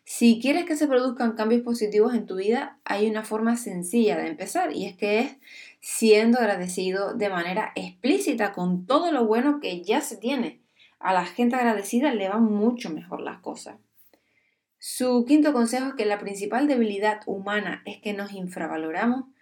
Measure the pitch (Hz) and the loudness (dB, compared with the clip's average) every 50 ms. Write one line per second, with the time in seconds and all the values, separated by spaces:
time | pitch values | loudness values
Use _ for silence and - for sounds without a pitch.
0 | _ - - - 233 233 226 233 247 269 302 349 339 - 311 302 311 277 262 247 | _ -10 -2 4 6 6 6 4 2 0 0 0 0 -2 -2 0 0 2 2 2
1 | 254 262 240 - 240 226 220 - 220 220 240 240 240 240 233 - 214 208 208 208 | 2 0 -2 -2 -2 -2 -2 0 0 2 2 2 0 0 -2 -2 -2 0 4 4
2 | 220 247 247 214 - - 185 185 196 208 240 277 285 - - _ - - 202 202 | 4 4 2 -2 -2 -4 -6 -4 0 0 0 0 -2 -6 -12 _ -6 -4 -2 0
3 | 214 226 214 214 214 - 220 220 226 233 240 233 - 202 190 180 175 - - 240 | 0 0 0 -2 -4 -4 -4 0 0 0 0 0 -2 -6 -8 -8 -4 0 2 2
4 | 220 202 175 160 160 165 165 - 190 - - 349 359 311 - - 190 185 - - | 4 4 2 0 -2 -6 -6 -8 -8 -6 -4 -2 -2 -2 -4 -4 -6 -8 -6 -4
5 | 214 208 208 220 269 294 - _ _ - - - - - - _ - - - - | -2 0 0 0 0 -2 -6 _ _ -20 -20 -20 -20 -20 -20 _ -12 -8 -4 2
6 | 233 220 208 208 226 233 233 254 233 202 196 180 180 185 - 190 185 185 185 196 | 6 6 8 8 6 6 4 4 4 2 0 -2 -4 -6 -4 -4 -2 -2 -2 -2
7 | 202 - - 226 208 202 190 175 170 180 185 - - - - - 185 180 - _ | -2 -2 -2 -2 -2 -2 -2 -2 -2 -2 -2 -4 -4 -4 -6 -8 -10 -10 -8 _
8 | - 262 359 392 - 311 247 226 208 196 - 180 180 180 180 180 - - 269 311 | 0 2 2 2 2 -2 -2 0 -2 -2 -2 -2 -2 -2 -2 -2 0 0 0 2
9 | 349 339 302 254 233 214 220 233 262 294 285 294 - 185 180 175 175 196 233 302 | 2 2 0 2 2 2 2 2 2 2 0 0 -2 -6 -6 -6 -2 0 0 0
10 | 294 - 233 - - 247 285 254 226 156 - _ _ _ _ _ _ _ _ - | -2 -4 -8 -6 -6 -4 -2 -2 -4 -6 -8 _ _ _ _ _ _ _ _ -6
11 | - 185 190 180 180 - - - 240 240 254 254 240 233 214 202 196 - 240 247 | -2 0 0 0 0 -2 0 0 2 2 2 2 2 2 0 0 -2 -2 0 2
12 | 294 285 240 208 190 190 202 226 226 214 208 208 208 240 247 - - 180 156 170 | 2 2 0 0 -2 0 2 2 2 4 4 2 2 0 0 -2 -6 -8 -10 -10
13 | - 180 156 - 139 - - - - - 156 - - - - - _ _ _ _ | -10 -10 -10 -10 -10 -10 -12 -12 -12 -14 -12 -12 -14 -18 -20 -20 _ _ _ _
14 | _ _ _ _ _ _ _ _ _ _ _ _ _ _ _ _ - - - - | _ _ _ _ _ _ _ _ _ _ _ _ _ _ _ _ -14 -10 -4 -2
15 | 254 254 247 247 233 240 294 311 294 302 285 240 233 226 247 254 262 269 - - | 0 2 2 4 4 6 6 6 6 6 4 2 2 2 0 -2 -4 -4 -4 -2
16 | 214 208 208 202 - 196 196 190 202 - 220 247 294 294 269 240 226 214 202 196 | 0 0 0 -2 -4 -8 -8 -6 -6 -2 0 0 2 2 4 4 2 2 0 0
17 | 208 214 214 214 - - 196 196 190 202 208 208 196 175 - - - 202 208 - | 0 0 0 -2 -4 -8 -8 -6 -4 -2 -2 -2 -2 -4 -8 -10 -12 -14 -14 -10
18 | - 208 202 196 202 202 202 185 185 180 - 185 165 156 160 160 160 160 165 185 | -8 -8 -6 -6 -8 -8 -8 -10 -10 -8 -8 -8 -6 -6 -6 -6 -6 -6 -4 0
19 | 220 240 254 269 254 - _ _ | 0 0 0 -2 -4 -12 _ _